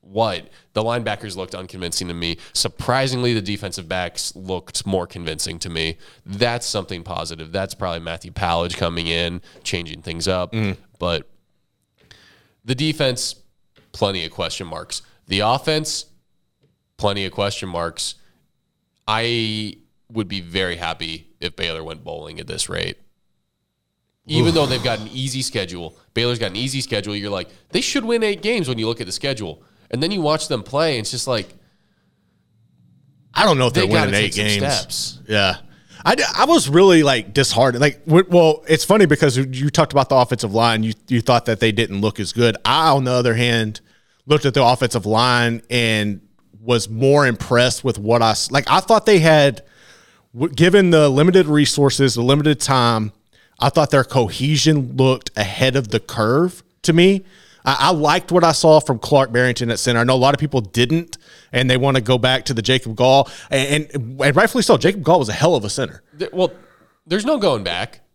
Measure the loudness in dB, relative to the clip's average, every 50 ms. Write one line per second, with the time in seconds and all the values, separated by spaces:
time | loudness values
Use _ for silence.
0 | _ -8 -4 -2 -2 -2 -4 -8 -12 -16 _ _ _ _ _ -4 -4 -2 -4 -4
1 | -4 -6 -8 -8 -10 -14 -12 -12 -12 -12 -12 -14 -14 -14 -12 -10 -10 -8 -8 -8
2 | -8 -8 -8 -6 -6 -6 -8 -8 -12 -10 _ -6 -6 -6 -8 -8 -4 -2 -2 -2
3 | -2 -4 -4 -2 -2 -2 -2 -2 -4 -4 -8 -8 -8 -10 -12 -12 -10 -8 -6 -6
4 | -6 -8 -8 -10 -12 -12 -12 -14 -10 -8 -8 -8 -8 -10 -12 -10 -6 -4 -4 -4
5 | -4 -6 -12 -12 -10 -10 -8 -8 -8 -10 -10 -12 -12 -10 -6 -6 -6 -6 -6 -10
6 | -18 -20 _ _ _ -14 -6 -4 -2 -2 -2 -4 -6 -6 -6 -6 -8 -8 -12 -14
7 | -12 -10 -10 -10 -10 -10 -12 -14 -16 -10 -8 -8 -8 -8 -8 _ -8 -8 -8 -8
8 | -10 -10 -12 -12 -14 -14 -8 -6 -4 -2 -2 -2 -2 -4 -4 -4 -4 -4 -4 -6
9 | -6 -4 -4 -4 -4 -4 -6 -10 -14 -18 _ -14 _ -8 -8 -8 -8 -10 -16 -16
10 | -14 -12 -10 -6 -4 -4 -4 -4 -6 -6 -6 -6 -6 -6 -6 -10 _ _ _ _
11 | -4 -4 -4 -4 -6 -12 _ _ _ _ _ _ _ _ _ _ _ _ _ _
12 | _ _ -20 _ _ _ _ _ _ _ _ _ _ -8 -6 -4 -4 -4 -2 -2
13 | -2 -2 -2 -4 -8 -10 -10 _ _ _ _ _ _ _ _ _ _ _ -6 -4
14 | -4 -2 -2 -4 -8 -8 -8 -8 -8 -8 -6 -10 -12 -12 -12 -14 -12 _ -14 -14
15 | -14 _ _ _ _ _ -4 -2 0 0 0 -2 -2 -2 -4 -2 -4 -6 -10 -10
16 | -12 _ _ _ _ _ _ _ _ _ _ _ _ _ _ _ _ _ _ _
17 | -2 -2 -2 -2 -6 -8 -4 -4 -4 -4 -4 -8 -10 -8 -6 -6 -6 -6 -8 -8
18 | -10 -10 -10 _ -20 _ _ _ _ _ _ _ _ _ _ _ _ _ _ _
19 | _ -4 -4 -2 -2 -2 -2 -2 -4 -4 -6 -6 -8 -10 -12 _ _ _ _ _
20 | _ _ -8 -6 -6 -6 -8 -10 -10 -6 -4 -2 -2 -2 -4 -6 -6 -8 -8 -8
21 | -10 -12 -12 -12 -14 _ _ _ -12 -12 -8 -6 -8 -6 -6 -8 -10 -12 -14 -14
22 | -14 -14 -14 -14 -14 -14 -16 -16 -14 -12 -10 -10 -8 -8 -6 -8 -8 -8 -10 _
23 | _ _ _ _ _ _ _ _ _ _ _ _ _ _ _ _ _ _ _ _
24 | _ _ _ _ _ -4 0 2 2 2 2 2 0 0 -2 -2 -2 -4 -4 -4
25 | -8 -12 -10 -8 -8 -8 -6 -8 -8 -6 -6 -6 -6 -6 -10 -12 -12 -14 _ _
26 | _ _ _ -2 -2 -2 -2 -2 -4 -6 -4 -6 -6 -6 -6 -6 -6 -4 -6 -6
27 | -6 -6 -8 -8 -8 -6 -6 -8 -8 -10 -16 _ _ _ -6 -6 -4 -2 -4 -4
28 | -2 -2 -2 -2 0 -2 -4 -4 -4 -4 -2 -2 -2 -4 -4 -4 -4 -4 -4 -6
29 | -8 -10 -10 -6 -6 -6 -6 -6 -8 -12 -12 -14 _ _ _ _ _ _ -6 -4
30 | -4 -2 -2 -2 0 0 0 -2 -2 -4 -6 -6 -6 -6 -2 -2 0 0 -2 -4
31 | -6 -6 -8 -8 -4 -4 -4 -4 -4 -8 -16 -20 _ _ _ _ _ _ _ _
32 | _ _ _ _ _ _ _ _ _ _ _ _ _ _ _ _ _ _ _ _
33 | _ _ _ _ _ _ _ 0 2 2 4 2 2 0 0 0 0 2 2 2
34 | 2 2 0 0 0 0 -2 -2 -2 0 0 -2 -2 -2 -2 -4 -4 -6 -10 -10
35 | -10 -10 -12 -16 -8 -2 0 0 2 0 -2 -4 -10 -20 -20 _ _ _ -20 -6
36 | 0 0 0 0 0 -4 0 -2 2 4 4 2 2 2 4 4 6 6 6 6
37 | 4 4 0 0 -2 -4 -2 -2 0 0 2 2 2 2 2 2 0 0 0 -2
38 | -2 2 4 4 4 4 4 4 6 4 2 0 0 0 0 0 2 2 4 4
39 | 6 4 4 2 2 0 2 0 -4 -4 -4 -4 -4 -2 2 0 0 2 2 0
40 | 2 4 4 2 4 2 0 -4 -4 -2 0 2 2 2 2 0 -2 -4 -6 _
41 | _ -2 -2 -2 2 2 2 2 2 0 -2 0 0 0 2 0 -2 -2 -2 -2
42 | -2 -2 -2 -4 -8 -6 -2 0 2 2 0 0 0 0 2 2 4 4 2 2
43 | 2 0 0 0 2 0 0 2 0 0 0 0 -2 -4 -6 -12 _ _ _ _
44 | _ _ _ _ _ 0 0 2 2 0 2 4 4 4 4 2 0 -2 -2 -2
45 | -2 0 2 2 4 4 2 2 2 0 -2 -4 -8 _ -2 0 0 0 0 0
46 | -2 -4 -6 -8 _ _ _ _ _ _ _ -14 -2 0 0 0 0 -4 -4 0
47 | 2 4 4 4 4 2 0 -2 -4 0 2 2 4 2 0 -2 -4 -4 -4 -4
48 | 0 0 2 4 4 2 2 0 -4 -2 -2 -2 0 2 2 2 4 4 2 2
49 | 4 4 4 6 6 6 6 6 6 4 2 -2 -14 _ _ _ _ _ -20 _
50 | _ _ _ _ _ _ -6 -4 -4 -4 2 4 4 6 6 6 6 6 6 6
51 | 6 6 4 4 4 6 6 4 4 4 4 2 2 2 2 2 2 2 4 4
52 | 2 2 2 0 2 2 2 4 4 2 0 0 0 0 2 4 4 2 2 0
53 | -2 -4 -8 _ _ _ _ _ _ _ _ _ -2 2 2 2 2 4 2 2
54 | 2 2 0 0 0 0 -2 -4 -2 0 0 2 2 2 2 2 0 -4 0 2
55 | 2 2 2 0 -4 -10 -4 -4 -4 -4 -2 0 0 0 2 0 -2 0 -4 -4
56 | -4 -4 -4 -2 0 2 2 2 2 0 -2 -8 _ _ _ _ -2 2 4 6
57 | 6 6 4 2 -2 -10 -20 _ _ _ _ _ _ -2 0 2 2 2 2 2
58 | 2 2 2 2 0 2 2 4 4 4 4 4 6 6 6 6 6 2 -4 -4
59 | 0 2 4 4 4 4 2 2 2 2 0 -2 -2 -4 -4 -2 0 0 2 2
60 | 2 2 4 4 4 4 2 2 -2 -2 -2 -2 -4 -2 0 0 2 2 2 -2
61 | -2 -4 -16 -20 _ -20 -20 -20 -20 _ -2 -2 2 2 2 2 2 2 2 2
62 | 2 2 0 2 2 2 0 0 -2 -4 -4 -4 0 0 0 0 0 -6 -2 2
63 | 4 6 6 4 4 2 -4 -20 -10 -4 -2 -2 0 0 -2 -2 -4 -6 -8 -10
64 | -8 -8 -6 0 0 2 4 4 2 2 2 0 4 4 2 4 4 0 0 2
65 | 2 4 4 4 4 0 -2 0 2 2 2 2 0 -4 -4 -4 -6 -6 -8 -16
66 | _ _ _ -10 -10 -8 -2 -2 -2 -2 -2 -8 -20 _ _ _ _ _ _ _
67 | _ -4 -4 -2 0 0 0 2 2 0 0 0 -2 -4 -4 -4 -6 -8 -10 -20
68 | _ _